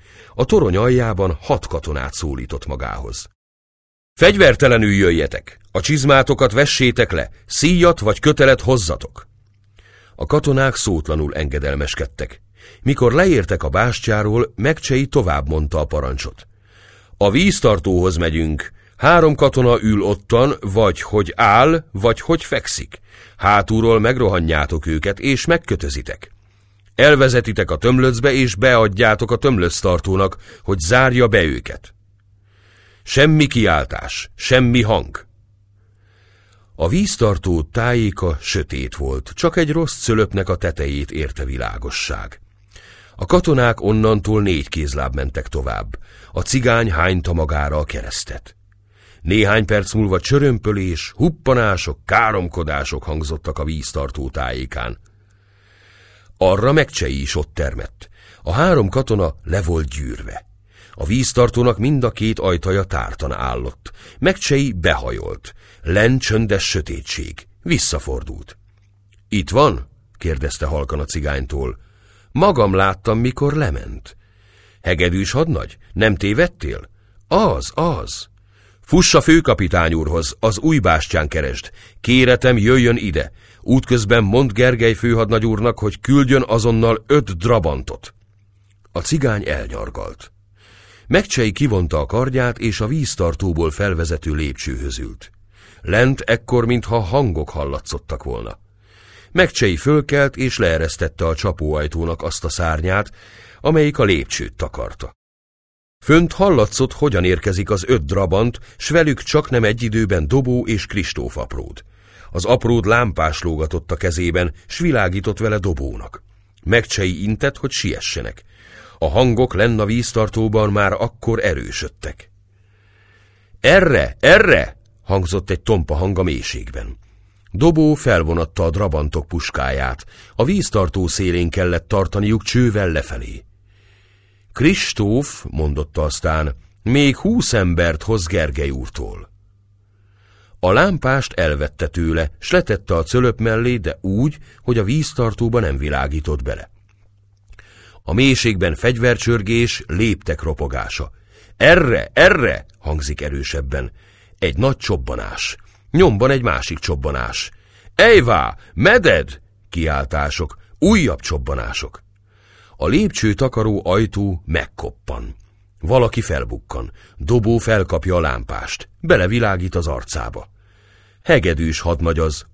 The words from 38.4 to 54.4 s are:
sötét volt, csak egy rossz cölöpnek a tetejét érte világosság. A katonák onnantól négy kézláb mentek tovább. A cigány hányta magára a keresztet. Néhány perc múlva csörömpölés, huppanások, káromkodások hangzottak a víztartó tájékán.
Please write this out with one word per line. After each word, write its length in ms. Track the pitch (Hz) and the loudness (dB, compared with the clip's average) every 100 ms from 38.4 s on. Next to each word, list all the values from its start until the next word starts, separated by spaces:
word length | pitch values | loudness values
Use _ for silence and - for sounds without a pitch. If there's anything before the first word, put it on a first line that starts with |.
sötét 540 | - 95 73 67 64 - | -4 -4 -4 -8 -8 -6
volt, 360 | 67 65 - | -6 -6 -8
csak 240 | - 170 175 | -2 0 2
egy 140 | 156 | 0
rossz 300 | 156 160 - | 0 -2 -4
cölöpnek 480 | - 113 101 98 92 | 0 0 0 -2 -2
a 60 | 90 | -2
tetejét 560 | 90 80 71 71 71 | -4 -4 -4 -4 -6
érte 340 | 76 69 - 65 | -6 -8 -8 -8
világosság. 960 | 64 55 52 - - - 50 - - - _ _ - - - - - | -6 -8 -8 -8 -6 -6 -8 -12 -16 -20 _ _ -20 -20 -20 -20 -10
A 100 | 92 | 0
katonák 560 | 180 180 135 120 113 | 2 4 2 2 2
onnantól 600 | 98 110 110 107 110 107 | 0 2 2 2 0 0
négy 280 | 101 80 67 | 0 0 -2
kézláb 460 | 82 73 71 64 67 | -6 -4 -4 -6 -4
mentek 320 | 67 71 - | -6 -8 -8
tovább. 500 | 73 64 50 50 - - - - | -6 -6 -6 -10 -14 -16 -20 -10
A 100 | - | -6
cigány 500 | - 135 123 117 113 | -2 0 2 2 2
hányta 420 | 78 90 92 85 | 0 0 0 0
magára 440 | 80 78 78 73 76 | -2 0 -2 -2 -2
a 60 | |
keresztet. 720 | 73 - - - - - - - _ _ _ _ _ - | -4 -8 -8 -8 -8 -12 -16 -20 _ _ _ _ _ -10
Néhány 440 | 82 104 101 110 95 | 0 2 4 4 2
perc 280 | 104 92 | 0 0
múlva 260 | 107 104 92 | 0 2 0
csörömpölés, 960 | - 139 143 113 107 101 92 82 - - | 2 2 4 2 0 -2 -2 -4 -6 0
huppanások, 840 | 175 156 - 123 107 92 - - - | 0 0 0 2 2 0 -4 -8 0
káromkodások 960 | 101 113 101 87 87 78 71 69 71 | 2 2 0 -4 -4 -4 -4 -6 -8
hangzottak 560 | - 78 73 80 - 71 | -6 -6 -6 -8 -8 -6
a 40 | |
víztartó 640 | 76 80 67 73 69 - 65 | -6 -6 -6 -6 -6 -8 -8
tájékán. 720 | - | -6